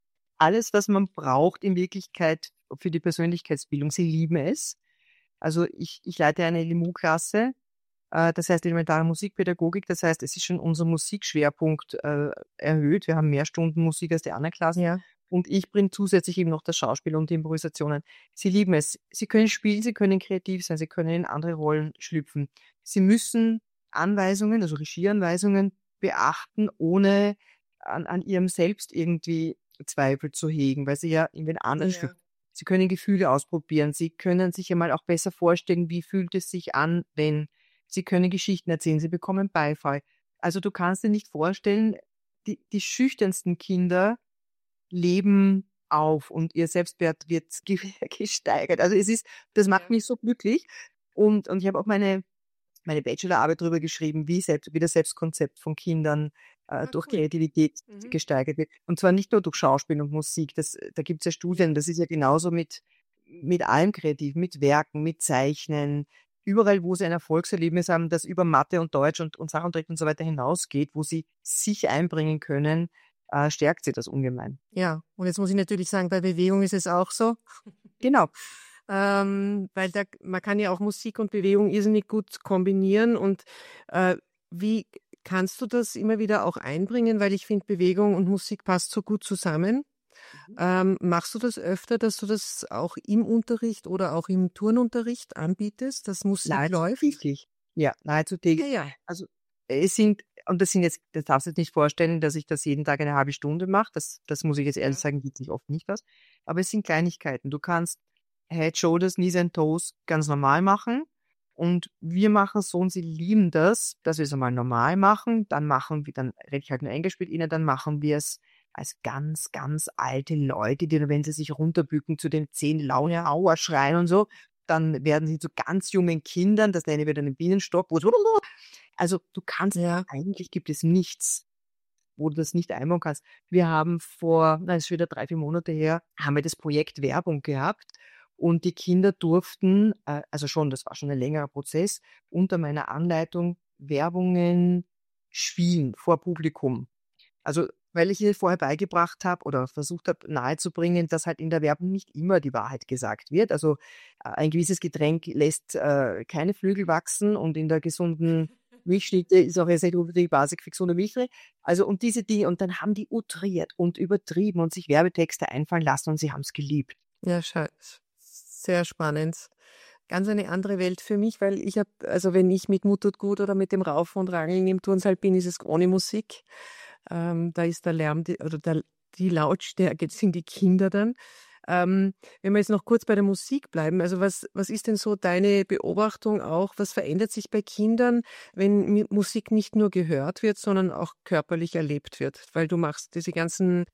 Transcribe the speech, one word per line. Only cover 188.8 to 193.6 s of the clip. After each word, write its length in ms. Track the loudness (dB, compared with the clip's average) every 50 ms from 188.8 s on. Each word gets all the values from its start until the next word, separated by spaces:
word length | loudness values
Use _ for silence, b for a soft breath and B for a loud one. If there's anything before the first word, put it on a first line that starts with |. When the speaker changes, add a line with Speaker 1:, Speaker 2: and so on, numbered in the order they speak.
| 4 4 2
Speaker 2:
Mi-, 120 | 2 2 2
Musik 420 | 0 0 0 0 -2 -6 -2 0
nicht 240 | 0 0 0 0 2
nur 140 | 2 2 2
gehört 540 | 2 0 0 0 0 0 -2 -2 -4 -2 0
wird, 140 | -2 -2 0
sondern 340 | 0 0 2 2 2 0
auch 220 | -2 -4 -6 -8 -10 _ -6
körperlich 520 | -2 -2 -2 0 -2 -4 -4 -4 -2 -2
erlebt 440 | -2 -2 -2 -4 -6 -8 -10 -10 -6
wird? 260 | -6 -6 -6 -8 -14 -8 -4
Weil 140 | -4 -2 0
du 80 | 0 0
machst 380 | 0 -2 -4 -6 -12 -12 -10
diese 160 | -10 -8 -6
ganzen 540 | -4 -4 -4 -4 -2 0